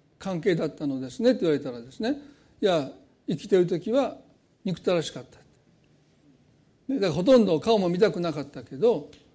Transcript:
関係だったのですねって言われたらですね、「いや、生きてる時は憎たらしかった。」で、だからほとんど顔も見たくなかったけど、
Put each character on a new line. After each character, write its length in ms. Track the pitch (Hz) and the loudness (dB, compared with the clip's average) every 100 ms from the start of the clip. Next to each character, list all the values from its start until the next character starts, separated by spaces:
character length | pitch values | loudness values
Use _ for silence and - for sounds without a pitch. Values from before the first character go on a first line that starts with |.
| _ _ | _ _
関 200 | 190 175 | -8 -4
係 160 | 170 165 | 0 0
だ 100 | 156 | -2
っ 40 | |
た 160 | - 147 | -4 -6
の 160 | 135 | -6
で 80 | 131 | -8
す 140 | - | 0
ね 80 | 233 | 2
っ 20 | |
て 80 | 214 | 2
言 80 | 180 | 2
わ 80 | 143 | 0
れ 20 | |
た 120 | 135 | -2
ら 100 | 120 | -10
で 100 | 120 | -14
す 100 | - | -6
ね、 160 | 226 285 - - _ _ | -4 -4 -8 -20 _ _
「い 40 | 202 | 0
や、 260 | 170 135 - _ _ - | 0 -2 -10 _ _ -8
生 80 | - | -8
き 140 | - | 0
て 80 | 190 | 2
る 80 | 180 | 2
時 260 | 175 214 | -2 -2
は 240 | 254 262 - - _ _ _ | -2 -2 -6 -20 _ _ _
憎 160 | 190 170 | -8 -4
た 140 | - | -2
ら 80 | 175 | -2
し 80 | 151 | -2
か 120 | 135 | -10
っ 20 | |
た。」 160 | 123 - _ _ _ _ _ _ _ _ _ _ _ _ _ _ - | -16 -20 _ _ _ _ _ _ _ _ _ _ _ _ _ _ -6
で、 60 | 269 | -2
だ 20 | |
か 60 | 190 | 0
ら 60 | |
ほ 100 | 147 | 2
と 140 | 180 262 | 6 6
ん 80 | 196 | 6
ど 140 | 160 | 2
顔 200 | 220 220 | 2 2
も 100 | 180 | 2
見 80 | 180 | 2
た 140 | 208 | 2
く 100 | 180 | 2
な 100 | 170 | -4
か 100 | 151 | -6
っ 40 | 135 | -10
た 160 | - | -14
け 140 | 120 135 | -16 -2
ど、 320 | 220 185 - - _ | 0 0 -4 -18 _